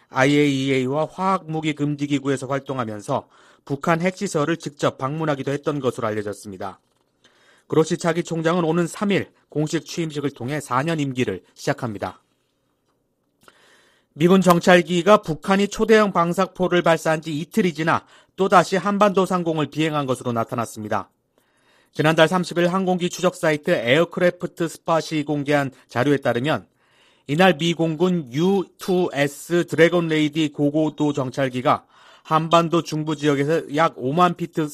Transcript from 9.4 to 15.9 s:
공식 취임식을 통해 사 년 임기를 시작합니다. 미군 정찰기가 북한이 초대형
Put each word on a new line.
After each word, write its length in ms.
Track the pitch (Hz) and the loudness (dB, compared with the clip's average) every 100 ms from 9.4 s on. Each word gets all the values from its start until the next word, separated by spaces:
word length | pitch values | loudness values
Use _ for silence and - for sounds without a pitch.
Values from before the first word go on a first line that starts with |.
| _ | _
공식 360 | 147 151 165 - | -4 -2 -4 -6
취임식을 440 | - 160 147 143 | -8 -6 -4 -6
통해 280 | 143 120 147 | -6 -8 -8
사 220 | - 123 | -4 -2
년 180 | 156 165 | -2 -2
임기를 420 | 139 127 117 92 _ | -2 -2 -2 -4 _
시작합니다. 680 | - - 139 123 101 95 - _ _ _ _ _ _ _ _ _ _ _ _ _ _ _ _ _ _ _ | -10 -6 -4 -6 -8 -10 -10 _ _ _ _ _ _ _ _ _ _ _ _ _ _ _ _ _ _ _
미군 280 | - 165 190 | -2 4 4
정찰기가 800 | 180 175 180 180 160 175 165 208 | 6 4 6 6 4 0 4 4
북한이 460 | - 151 - 196 202 | 4 -6 -2 0 0
초대형 440 | - 214 | -2 4